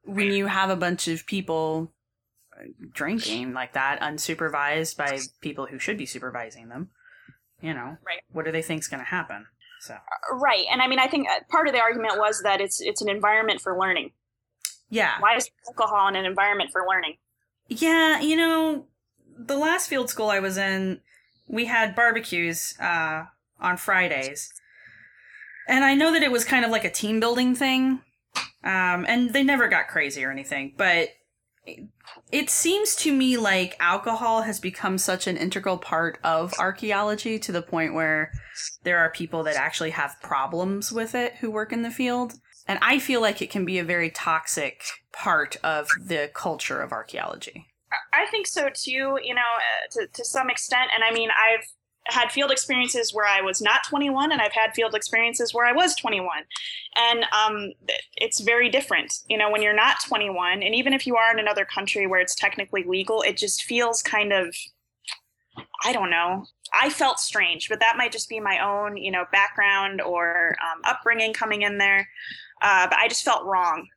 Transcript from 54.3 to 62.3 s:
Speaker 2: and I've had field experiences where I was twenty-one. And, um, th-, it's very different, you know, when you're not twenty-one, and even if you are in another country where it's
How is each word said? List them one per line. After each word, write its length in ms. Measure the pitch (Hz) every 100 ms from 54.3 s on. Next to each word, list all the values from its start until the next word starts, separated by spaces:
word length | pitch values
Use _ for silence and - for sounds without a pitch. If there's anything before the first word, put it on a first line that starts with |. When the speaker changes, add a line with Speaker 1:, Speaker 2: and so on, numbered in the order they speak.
Speaker 2:
and 80 | 285
I've 140 | 208
had 220 | 220 220
field 180 | 220 226
experiences 600 | 220 - 226 233 240 233
where 100 | 233
I 60 | 240
was 240 | 254 359
twenty-one. 480 | - 226 202 185 156 - - - - -
And, 300 | - 233 233 -
um, 400 | 214 214 214 202 - -
th-, 120 | - - -
it's 240 | 226 -
very 280 | 214 240 240
different, 420 | 254 - 175 - - -
you 120 | 220
know, 100 | 208
when 140 | 214
you're 100 | 208
not 300 | 214 240 -
twenty-one, 560 | - 226 202 180 180 190
and 140 | 196
even 180 | 233 262
if 140 | 269 262
you 80 |
are 160 | 233 226
in 80 | 226
another 260 | 208 202
country 400 | 196 196 196 208
where 140 | 190 185
it's 160 | 185